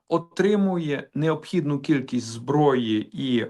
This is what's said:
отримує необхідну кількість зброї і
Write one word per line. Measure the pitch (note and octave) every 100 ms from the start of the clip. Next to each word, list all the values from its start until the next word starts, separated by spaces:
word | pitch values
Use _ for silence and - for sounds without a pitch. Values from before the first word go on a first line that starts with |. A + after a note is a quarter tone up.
| -
отримує | E3 E3 - F#3+ G#3 G3 F3+ D#3 C3+ -
необхідну | C#3+ D#3+ D#3 - F3+ D3 C#3+
кількість | C#3 C#3+ B2+ B2 A2+
зброї | A2+ A#2+ D3 D3 B2+ A2+ G#2+ G#2
і | - C3+ A#2+